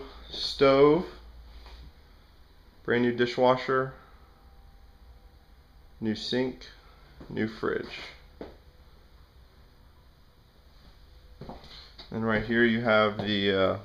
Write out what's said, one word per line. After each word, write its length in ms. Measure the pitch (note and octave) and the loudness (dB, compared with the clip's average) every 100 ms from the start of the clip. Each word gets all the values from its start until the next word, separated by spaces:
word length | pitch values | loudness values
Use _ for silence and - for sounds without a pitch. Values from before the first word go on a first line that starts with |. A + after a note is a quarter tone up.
| - - - | -4 -18 -16
stove. 760 | - - - C#3 C3+ D3 D#3+ F3 - - - - - - - - - - - - - - - - - | -10 -8 2 4 8 6 6 0 -12 -20 -20 -20 -20 -20 -20 -20 -20 -20 -20 -20 -20 -20 -20 -20 -12
Brand 180 | - A#2+ | -2 0
new 100 | B2 | 2
dishwasher. 800 | A#2+ A#2+ - B2+ B2+ - C3 C3+ - - - - - - - - - - - - - - - - - - - - - | 0 -2 2 2 2 0 -2 -2 -8 -20 -20 -20 -20 -20 -20 -20 -20 -20 -20 -20 -20 -20 -20 -20 -20 -20 -20 -20 -8
New 140 | A2 | -4
sink. 540 | G#2+ - B2 C3 B2+ - - - - - - - | -4 -4 -2 -4 -6 -20 -20 -20 -20 -20 -20 -12
New 200 | - A2 | -6 -6
fridge. 500 | - - - - - - - - - - - - - - - - - - - - - - - - - - - - - - _ - - - - - - - - - - - - - - - | -4 -4 -4 -8 -14 -16 -20 -20 -20 -20 -20 -20 -20 -20 -20 -20 -20 -20 -20 -20 -20 -20 -20 -20 -20 -20 -20 -20 -20 -20 _ -20 -20 -20 -20 -20 -20 -20 -20 -18 -16 -18 -20 -20 -20 -12
And 140 | A2+ | -6
right 180 | A2+ G#2+ | -2 -2
here 220 | A2+ A#2 | 0 2
you 160 | A#2 A2+ | 4 2
have 380 | A#2+ G#2+ G#2+ G#2 | 2 4 4 0
the, 340 | G#2 G2+ G2+ | -2 0 2
uh, 240 | F#2+ F#2 G2+ | 2 2 0